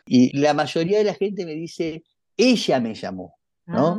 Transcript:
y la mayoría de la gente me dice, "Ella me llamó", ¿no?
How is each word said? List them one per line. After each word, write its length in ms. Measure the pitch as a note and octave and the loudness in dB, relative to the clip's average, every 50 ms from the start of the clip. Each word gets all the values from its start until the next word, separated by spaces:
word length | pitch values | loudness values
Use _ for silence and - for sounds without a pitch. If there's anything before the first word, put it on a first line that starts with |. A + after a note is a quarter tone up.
| _ | _
y 300 | - - B2 B2+ - - C#3 | 2 4 4 4 4 2 2
la 160 | C#3+ D3+ D3 | 2 2 2
mayoría 440 | D#3 D3 - - E3 E3 F3 G3+ G#3+ | 2 -2 -2 -2 -2 0 2 2 2
de 60 | G#3 | 2
la 100 | G3+ F3 | 0 0
gente 300 | - G3 G#3 G3 G3+ F#3 | -2 -4 -4 -4 -6 -8
me 100 | E3 D3+ | -8 -8
dice, 480 | D#3+ E3+ D#3+ - - E3+ D#3+ D#3 D#3+ - _ _ _ _ _ _ | -10 -10 -12 -8 -6 -6 -6 -6 -10 -14 _ _ _ _ _ _
"Ella 440 | - A3+ B3+ B3 - - - D#3 C3 | 2 4 4 4 2 2 0 0 0
me 140 | A#2 A2+ G#2+ | 0 -2 -6
llamó", 440 | - - F#2+ F#2+ F#2 F#2 F#2+ - _ _ _ _ _ _ | -8 -10 -10 -10 -10 -12 -14 -18 _ _ _ _ _ _
¿no? 200 | - E3+ A#2+ C#3+ E3 F3+ | -6 -2 0 2 2 0